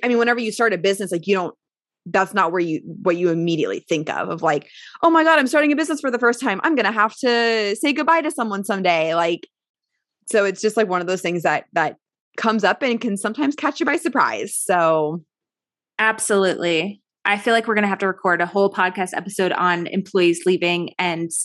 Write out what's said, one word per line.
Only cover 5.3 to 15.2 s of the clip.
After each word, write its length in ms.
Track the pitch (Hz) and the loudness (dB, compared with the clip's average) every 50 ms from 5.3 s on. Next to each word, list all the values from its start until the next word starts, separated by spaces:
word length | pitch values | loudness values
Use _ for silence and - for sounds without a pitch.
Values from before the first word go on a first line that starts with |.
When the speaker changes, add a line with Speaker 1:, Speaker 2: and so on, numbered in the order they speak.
| 320 302 | 4 4
Speaker 1:
I'm 100 | 269 247 | 4 2
starting 240 | - 302 302 294 294 | 2 2 2 2 2
a 20 | |
business 240 | 269 320 302 311 294 | 0 0 -2 -4 -4
for 80 | - 269 | -2 -2
the 80 | 226 220 | -2 0
first 220 | 247 233 240 - | 2 0 0 0
time. 220 | 269 247 196 190 - | -2 -4 -2 0 0
I'm 120 | 320 320 | 0 0
gonna 180 | 254 214 196 220 | 0 0 0 0
have 200 | 220 208 220 - - | 0 0 0 -2 -2
to 580 | - 247 240 233 233 233 226 220 208 202 202 | 0 0 2 2 2 2 0 0 0 -2 -2
say 180 | 226 - 294 269 | -2 -2 -2 0
goodbye 280 | 294 302 330 330 330 | 0 2 2 2 2
to 100 | 311 311 | 2 -2
someone 320 | 294 - 233 214 196 196 196 | -4 -4 -4 -4 -4 -6 -4
someday." 500 | - 208 196 185 180 170 165 160 160 165 | -4 -2 0 2 2 2 2 2 0 0
Like, 340 | 170 170 170 175 170 - - _ _ _ _ _ _ _ _ _ _ _ _ _ _ _ - | 0 0 0 -2 -4 -6 -14 _ _ _ _ _ _ _ _ _ _ _ _ _ _ _ -2
so 140 | - 220 202 | 2 2 2
it's 160 | 196 190 - | 2 0 -2
just, 160 | - 214 208 233 | -2 -2 0 0
like, 100 | 214 180 | 0 2
one 140 | 185 180 | 0 -2
of 60 | 175 175 | -2 -2
those 140 | 185 185 | -2 -2
things 220 | - 175 175 175 165 | -2 -2 -2 0 0
that, 220 | 170 151 135 - _ - | 0 0 0 -2 _ -2
that 240 | 170 156 147 - _ _ _ _ _ _ _ _ - | -2 -2 -2 -4 _ _ _ _ _ _ _ _ -4
comes 260 | - 233 220 220 190 | -2 0 0 2 2
up 180 | 180 196 - | 2 0 2
and 180 | 285 254 233 233 | 0 -2 -2 -2
can 160 | - 233 196 196 | -4 -4 -4 -4
sometimes 360 | - 208 214 - 294 277 285 | -4 -4 -4 -2 -2 -2 -2
catch 260 | - - 302 294 - | -2 -4 -4 -4 -2
you 60 | 349 | -2
by 120 | - - 330 | -2 -2 -2
surprise. 580 | - 320 247 269 147 120 110 - - 202 - - | -2 -2 0 0 0 0 0 -4 -8 -8 -8 -6
So. 640 | - - 185 175 165 160 160 156 151 151 160 170 | -2 0 2 4 4 4 4 2 2 0 -2 -6